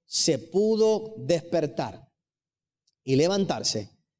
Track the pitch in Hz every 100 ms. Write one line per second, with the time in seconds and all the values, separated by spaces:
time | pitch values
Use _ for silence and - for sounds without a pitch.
0 | _ - - 139 - 185 214 220 220 214
1 | - - 131 170 - 170 151 - 123 -
2 | - _ _ _ _ _ _ _ _ _
3 | - 131 165 196 196 127 104 110 101 _
4 | _ _